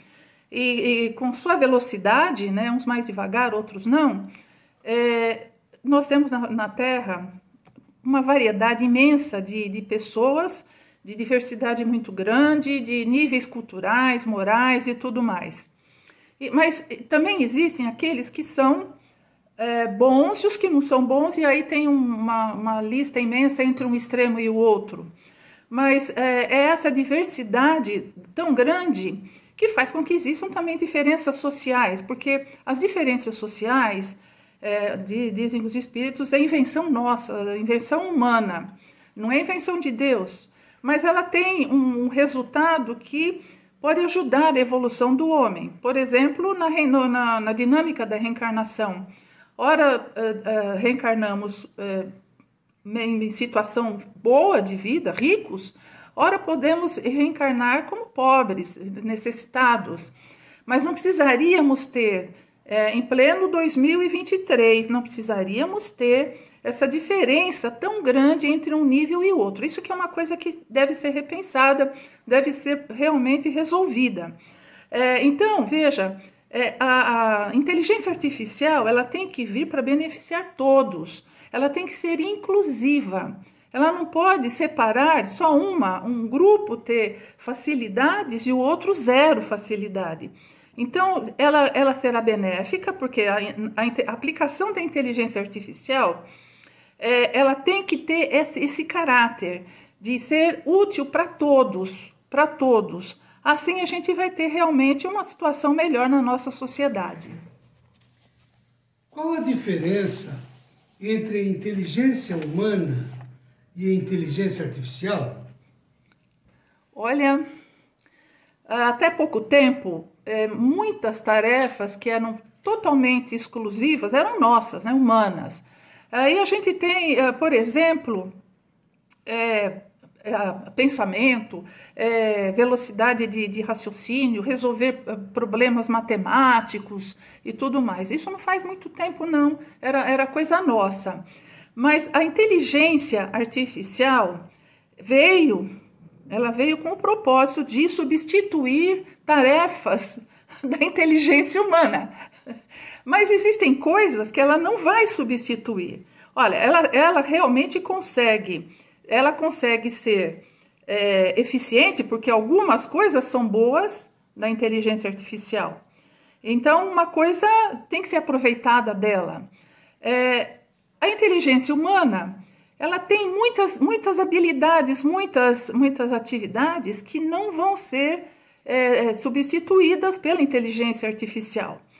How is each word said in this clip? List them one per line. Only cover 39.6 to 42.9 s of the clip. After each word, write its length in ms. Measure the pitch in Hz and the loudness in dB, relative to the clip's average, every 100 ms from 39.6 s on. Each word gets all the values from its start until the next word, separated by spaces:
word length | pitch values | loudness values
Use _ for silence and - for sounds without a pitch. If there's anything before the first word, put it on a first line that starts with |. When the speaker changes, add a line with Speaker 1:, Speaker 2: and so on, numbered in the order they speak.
| 381 349 | -4 -4
Speaker 1:
de 120 | 294 | -6
Deus, 580 | 226 277 240 185 - _ _ _ _ | -2 0 0 -2 -12 _ _ _ _
mas 240 | 247 294 | -2 0
ela 180 | 339 349 | 2 2
tem 440 | 349 339 370 370 262 | 0 0 0 0 0
um, 380 | 277 254 240 | 2 2 0
um 40 | 247 | -2
resultado 880 | 254 285 269 247 294 330 320 226 | 2 0 0 -4 0 2 0 -2